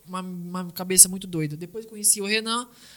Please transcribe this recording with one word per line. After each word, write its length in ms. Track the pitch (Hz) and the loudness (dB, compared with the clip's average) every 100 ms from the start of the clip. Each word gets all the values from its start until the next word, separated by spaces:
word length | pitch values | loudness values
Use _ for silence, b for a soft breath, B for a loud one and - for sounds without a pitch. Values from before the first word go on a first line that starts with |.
| 165 | -12
uma, 140 | 185 | -10
uma 500 | 185 180 175 185 175 | -8 -10 -8 -8 -8
cabeça 380 | 170 185 185 180 | -8 4 8 8
muito 180 | 190 190 | 6 -6
doida. 300 | 170 151 151 | -4 -4 -6
Depois 300 | 175 220 226 | -12 -12 -14
conheci 340 | 214 208 208 | -4 0 0
o 60 | 196 | 0
Renan, 420 | 220 220 233 247 B B | -2 -2 -4 -6 B B